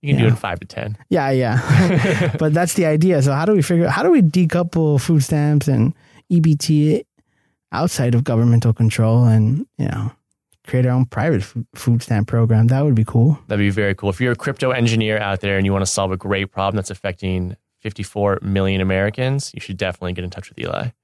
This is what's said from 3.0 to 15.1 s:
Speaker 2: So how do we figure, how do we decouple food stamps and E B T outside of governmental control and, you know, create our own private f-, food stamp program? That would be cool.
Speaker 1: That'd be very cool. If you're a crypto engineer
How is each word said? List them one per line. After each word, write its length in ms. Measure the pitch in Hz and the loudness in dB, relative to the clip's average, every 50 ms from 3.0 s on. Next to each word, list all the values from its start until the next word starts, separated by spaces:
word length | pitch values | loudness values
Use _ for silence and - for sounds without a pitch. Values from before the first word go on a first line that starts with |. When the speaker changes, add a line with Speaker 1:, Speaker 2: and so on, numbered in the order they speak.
| 165 190 180 147 | 2 2 2 2
Speaker 2:
So 120 | 131 143 139 | 2 2 0
how 120 | 139 160 | 0 0
do 80 | 190 214 | 2 2
we 80 | 196 | 2
figure, 260 | 143 - 175 170 170 - | 2 2 2 2 2 2
how 140 | 139 131 254 | 0 0 2
do 60 | 370 | 2
we 120 | 349 294 | 4 4
decouple 800 | 196 160 151 180 180 156 - 170 180 170 - 165 160 151 147 135 | 4 4 4 2 0 2 2 0 -2 0 0 0 0 2 2 0
food 240 | - - 165 151 135 | 2 2 2 2 2
stamps 440 | - 160 151 147 147 151 147 139 147 | 2 0 0 2 2 2 2 2 2
and 260 | 135 120 110 - 165 _ _ _ _ - _ _ | 2 2 2 0 -2 _ _ _ _ -20 _ _
E 100 | 180 170 | 2 2
B 160 | 160 165 151 | 4 4 2
T 500 | 143 - - 156 151 147 151 175 - - _ _ _ _ _ _ _ _ _ _ _ _ _ | 0 0 0 2 2 2 2 0 0 -4 _ _ _ _ _ _ _ _ _ _ _ _ _
outside 440 | - 98 156 175 - - 131 120 120 | -6 -4 -4 -2 -2 -2 -2 0 0
of 80 | 117 123 | 0 0
governmental 500 | - 120 113 117 120 117 117 113 117 110 | 0 0 2 2 4 2 4 2 2 0
control 520 | - 117 110 - - 113 110 113 120 123 | 2 0 0 2 2 0 2 4 4 4
and, 400 | 117 110 110 107 110 131 151 254 _ _ - | 4 4 4 4 2 0 -2 -4 _ _ -6
you 100 | - - | -6 -4
know, 240 | - 113 107 113 - _ _ _ _ _ _ _ _ _ _ | -4 -4 -6 -8 -10 _ _ _ _ _ _ _ _ _ _
create 200 | - - 127 127 | -4 -2 0 0
our 80 | 127 123 | 2 2
own 120 | 127 127 | 0 0
private 360 | 120 - - 120 165 156 98 | -2 -2 -4 -2 0 0 -2
f-, 160 | 98 - - 120 - _ _ | -2 -6 -10 -12 -12 _ _
food 260 | - - 123 117 117 | -6 -2 0 0 0
stamp 260 | - - 113 104 110 - | 0 -2 -2 -2 0 0
program? 400 | - 117 117 110 113 110 113 117 | 0 0 2 2 4 4 4 4
That 160 | 127 135 143 | 2 2 2
would 120 | 151 131 | 2 2
be 100 | 110 110 | 2 0
cool. 340 | - - 120 113 151 151 143 - - | 0 2 2 2 2 2 0 -4 -6
Speaker 1:
That'd 160 | 107 101 101 | -2 0 0
be 60 | 101 | 0
very 240 | 98 101 104 101 95 | 0 0 -2 -2 -2
cool. 160 | - - 101 | -2 -2 -4
If 100 | 95 - | -2 0
you're 120 | 127 127 | -2 -2
a 40 | 120 | -2
crypto 360 | - - 143 135 - - 127 | -2 -4 -6 -6 -2 -2 -2
engineer 480 | 127 127 120 117 113 113 110 107 | 0 0 0 0 2 0 0 0